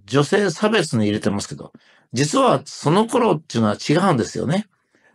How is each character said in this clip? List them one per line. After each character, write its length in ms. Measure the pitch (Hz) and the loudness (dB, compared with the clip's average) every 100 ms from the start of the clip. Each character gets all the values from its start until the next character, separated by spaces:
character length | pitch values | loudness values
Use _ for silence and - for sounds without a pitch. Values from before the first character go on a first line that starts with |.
女 180 | 98 135 | -2 0
性 280 | 143 202 196 | 2 2 0
差 180 | 156 214 | 0 0
別 280 | 220 156 113 | 0 0 0
に 100 | 104 | 0
入 80 | |
れ 60 | 107 | 0
て 100 | 101 | -2
ま 100 | 101 | -4
す 80 | - | -6
け 80 | - | -14
ど、 160 | - - _ _ _ | -18 -20 _ _ _
実 260 | 117 147 269 | -2 0 2
は 240 | 254 139 | 4 2
そ 260 | - - 143 | -2 -4 0
の 160 | 185 226 | 2 2
頃 260 | 254 220 | 0 0
っ 80 | 160 | 0
て 160 | - 117 | -2 -2
い 40 | |
う 20 | |
の 60 | 107 | 0
は 80 | - | 0
違 180 | - 156 196 | 0 2 2
う 40 | |
ん 20 | 131 | 2
で 80 | |
す 120 | 98 90 | -2 -4
よ 100 | 104 | -4
ね。 200 | 190 - _ _ _ _ | -4 -4 _ _ _ _